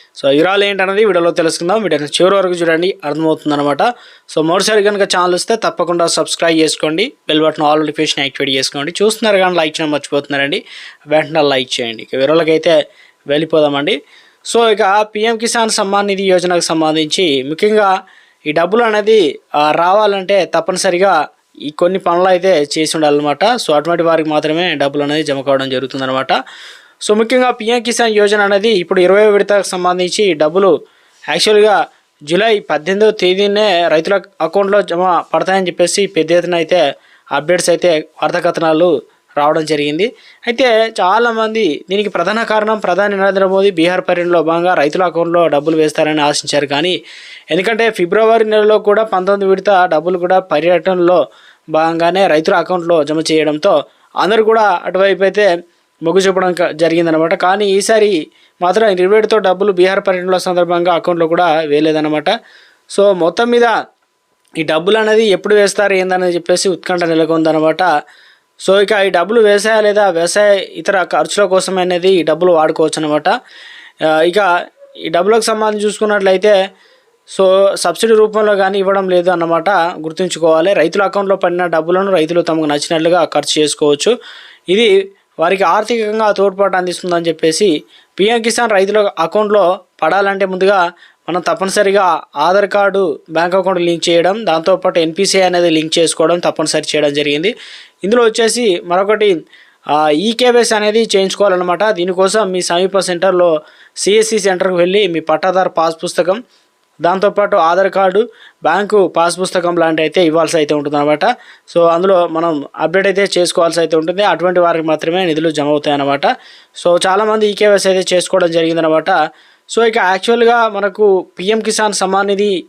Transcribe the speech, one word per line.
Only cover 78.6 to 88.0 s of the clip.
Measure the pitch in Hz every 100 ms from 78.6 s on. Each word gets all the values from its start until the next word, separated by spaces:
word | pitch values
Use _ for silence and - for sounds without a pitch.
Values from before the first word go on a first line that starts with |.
| 190 202
ఇవ్వడం | 190 196 185
లేదు | 180 175
అన్నమాట, | 175 165 165 185 190 170 -
గుర్తుంచుకోవాలి. | 156 160 185 156 160 160 180
రైతుల | 190 165 196
అకౌంట్లో | 190 202 196 190
పడిన | 180 175 175
డబ్బులను | 165 160 185 196
రైతులు | 180 160 175
తమకు | 165 160
నచ్చినట్లుగా | 151 147 - 165 165 180
ఖర్చు | 151 151 143 156
చేసుకోవచ్చు. | 151 - 147 143 214 247 - - - - -
ఇది | 196 233 196 190 _ _ -
వారికి | 165 190
ఆర్థికంగా | 180 196 214 233 214 220 214
తోడ్పాటు | 196 202 190 196 185
అందిస్తుందని | 180 170 180 175 170
చెప్పేసి | 160 160 156 208 147 - _